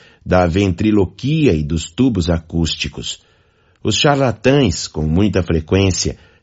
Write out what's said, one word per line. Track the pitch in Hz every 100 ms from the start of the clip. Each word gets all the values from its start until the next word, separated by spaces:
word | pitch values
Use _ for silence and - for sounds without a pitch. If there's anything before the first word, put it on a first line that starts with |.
| - _
da | - 90 90
ventriloquia | 87 101 85 107 104 92 - 131 160 139
e | 78
dos | 73 82 -
tubos | - 131 98 85
acústicos. | 82 - 85 82 - 78 - - - _ _ _ _ _ _
Os | - 104
charlatães, | 151 143 131 101 127 143 117 87 -
com | 80
muita | 78 82 104 95
frequência, | 87 82 80 95 98 87 73 - _ _